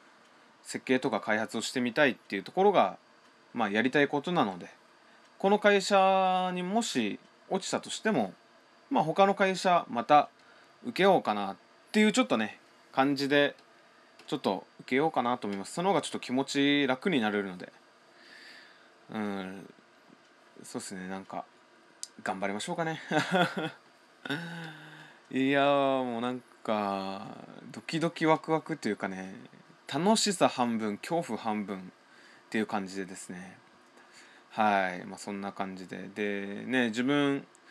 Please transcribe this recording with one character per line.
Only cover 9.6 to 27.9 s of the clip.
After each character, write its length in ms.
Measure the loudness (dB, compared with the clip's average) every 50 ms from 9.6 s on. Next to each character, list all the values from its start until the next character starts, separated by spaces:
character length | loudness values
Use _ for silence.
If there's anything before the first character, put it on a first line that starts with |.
| 2 4 4 4 2 0
ま 140 | -4 -4 4
た 260 | 6 6 6 6 4 -2 -18 -20 -20 -20 -20 -20 -20 _ _ -12
受 120 | -6 0
け 60 | 4
よ 160 | 6 6 6 6
う 40 |
か 120 | 4 0 -2
な 180 | -2 -4 -6
っ 40 | -8 -10 _ _ _ _ _ 0
て 80 | 2 4
い 40 | 4
う 80 | 6
ち 100 | 4 2
ょ 20 | 2
っ 20 |
と 120 | 2 2 0
ね、 200 | 0 -2 -6 -12 -20 -20 -20 -20 _ _
感 220 | 2 2 4 4 2
じ 140 | 0 0 2
で、 260 | 4 4 4 4 0 -6 -16 -20 -20 -20 _ _ _ -20 -20 _ _ -20 -8
ち 80 | -8 -8
ょ 20 | -2
っ 20 |
と 240 | 0 -2 -2 -2 -4 -12 _ -20
受 100 | -6 -2
け 60 | 0
よ 120 | 2 2 2
う 40 |
か 100 | 0 0
な 140 | 0 0 -2
と 100 | -2 -4
思 80 | -6 -6
い 40 | -6
ま 80 | -8
す。 80 | -8 -6
そ 80 | -2
の 80 | 0 2
方 60 | 2
が 40 | 0
ち 80 | 0 -2
ょ 0 |
っ 40 |
と 60 | -8 -8
気 140 | -6 -4
持 140 | -2 -2 -2
ち 400 | 0 0 2 2 2 2 2 2
楽 240 | 0 0 0 0 0
に 100 | 0 2
な 100 | 2 2
れ 120 | 0 0
る 60 | -2 -4
の 100 | -8 -10
で。 140 | -14 -16 -18 -20 -20 -20 _ _ -20 -20 -20 -20 -20 -20 -20 -20 -20 -20 -20 -20 -20 -20 -20 -20 -20 -20 -20 _ -18 -10
う 60 | -8 -6
ん。 480 | -4 -4 -6 -6 -8 -8 -10 -12 -16 -18 -20 -20 _ _ _ _ _ -20 -20 -20 _ _ _ _ _ _ _ -20
そ 160 | -16 -12 -12 -10
う 20 |
っ 40 | -10
す 100 | -10 -10
ね、 140 | -10 -8 -8
な 100 | -8 -10
ん 80 | -10
か、 180 | -10 -10 -10 -12 -12 _ _ _ _ _ _ _ -20 _ _ -14 -14 -12 -8
頑 180 | -6 -6 -4 -2
張 80 | -4 -4
り 40 |
ま 80 | -4 -4
し 80 | -6 -6
ょ 40 |
う 40 | -4
か 80 | -4 -2
ね。 160 | -4 -4 -6
<laughs> 60 | -6 -2 0 0 2 2 2 2 2 2 0 -4 -6 -8 -8 -14 -20 -20 -20 _ _ _ _ _ -8 -8 -8 -8 -8 -10 -12 -12 -14 -14 -14 -18 -20 -20 -20 -20 -20 -20 -20 -20 -14 -6
い 200 | -2 0 0 2
や 120 | 4 4
ー、 420 | 4 4 4 4 4 2 2 0 0
も 140 | -2 -4 -4
う 20 |
な 120 | -4 -4
ん 80 | -6 -8 -10 -16 -20 -8 -4
か、 600 | -2 0 0 0 0 -2 -2 -4 -6 -8 -10 -10 -12 -14 -16 -18 -18 -18 -18 -18 -16
ド 100 | -16 -14
キ 180 | -8 -6